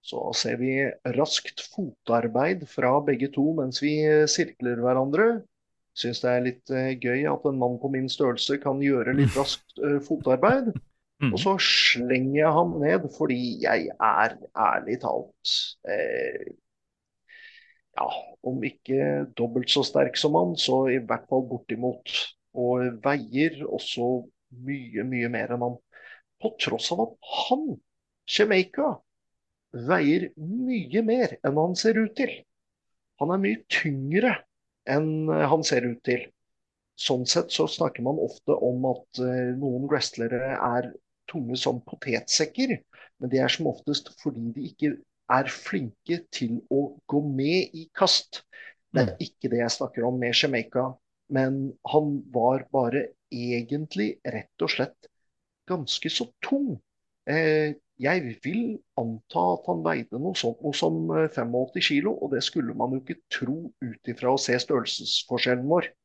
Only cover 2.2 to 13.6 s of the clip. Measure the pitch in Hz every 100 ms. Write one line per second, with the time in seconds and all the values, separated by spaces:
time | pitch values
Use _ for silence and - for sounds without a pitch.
2.2 | 117 117 147 185 - - 127 139 143 127
3.2 | 135 139 147 160 135 127 147 151 151 151
4.2 | 151 - - - 123 120 123 127 135 156
5.2 | 226 233 - _ _ _ _ - 120 117
6.2 | 123 123 127 127 - 131 131 127 120 127
7.2 | 151 143 151 135 123 120 139 135 131 -
8.2 | 135 123 - 143 143 135 139 135 117 135
9.2 | 135 131 139 - _ - 143 143 139 156
10.2 | - 127 190 262 233 - - _ _ _
11.2 | 143 - 185 196 - - - 120 123 127
12.2 | 131 143 156 156 175 165 147 - - -
13.2 | 151 123 123 107